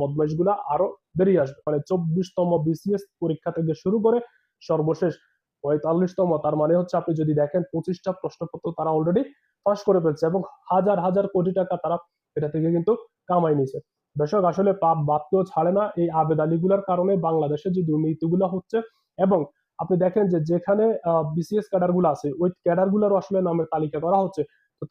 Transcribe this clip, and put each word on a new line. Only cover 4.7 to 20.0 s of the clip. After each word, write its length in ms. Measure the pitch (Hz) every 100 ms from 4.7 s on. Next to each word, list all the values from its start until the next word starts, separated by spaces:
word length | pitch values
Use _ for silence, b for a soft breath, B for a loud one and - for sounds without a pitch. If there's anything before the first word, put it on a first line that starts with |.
| 160 156 160 175 - _ _ _ _
পঁয়তাল্লিশতম, 640 | 143 151 151 170 180 - 180 156
তার 100 | 151 151
মানে 160 | 151 175
হচ্ছে 140 | 180 175
আপনি 120 | 170 156
যদি 120 | 156
দেখেন 280 | 147 147 185 170
পঁচিশটা 380 | 165 160 180 -
প্রশ্নপত্র 540 | 185 156 - 165 170 - 160
তারা 120 | 156 156
already 260 | 160 190 277 B B B 196
ফাঁস 140 | 196 -
করে 120 | 190
ফেলছে 200 | 165 147 160
এবং 140 | 190 175 - -
হাজার 280 | 185 190 190
হাজার 240 | 180 190 196
কোটি 180 | 190 180 190
টাকা 160 | 185 175
তারা 200 | 160 170 - _ _ -
এটা 120 | 151
থেকে 200 | 160 160
কিন্তু 200 | 170 170 233 - _ -
কামাই 280 | 180 165 147
নিছে। 180 | 135 - - _ _ 143
দর্শক, 260 | 147 214
আসলে 260 | 180 170 196 180
পাপ 160 | 165 160 147
বাপ 160 | 151 -
কেউ 120 | 185
ছাড়ে 280 | 180 - 165
না। 120 | 196 208 175
এই 120 | 170 160
আবেদ 180 | 156 156
আলীগুলার 420 | 156 165 180 196 196
কারণে 240 | 180 185 196
বাংলাদেশে 520 | 160 160 147 147 196
যে 120 | 180
দুর্নীতিগুলো 640 | 160 151 156 160 165 180 190
হচ্ছে 320 | 185 - 226 220 b _ -
এবং 200 | 190 190 143 _ _ -
আপনি 160 | 165 185